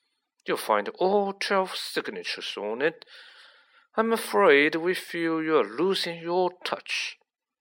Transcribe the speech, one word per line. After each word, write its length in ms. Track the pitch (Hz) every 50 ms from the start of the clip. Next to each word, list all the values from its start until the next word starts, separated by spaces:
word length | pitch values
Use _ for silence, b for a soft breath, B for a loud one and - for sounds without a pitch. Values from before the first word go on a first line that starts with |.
| _ _ _ _ _ _ _ _ _
You'll 100 | - -
find 320 | - - - 110 104 101 107 - -
all 360 | - 185 196 208 202 196 196
twelve 420 | 196 - - 208 196 190 185 -
signatures 800 | - - - - 160 143 - 113 92 87 - - - - - -
on 240 | - 98 104 110 117
it. 240 | 139 160 160 - - B B B B B B B B B B B B B B B B B _ -
I'm 160 | 220 226 226
afraid 640 | 220 - - - 208 202 185 143 139 143 156 156
we 180 | 165 160 175 185
feel 480 | 175 - - - 170 170 165 165 160 156
you're 200 | 156 160 143 113
losing 600 | 101 107 120 160 190 190 180 - 175 170 170 165
your 300 | 170 175 180 185 175 175 - -
touch. 540 | - - - - - - - - - - - _ _ _ _ _ _ _ _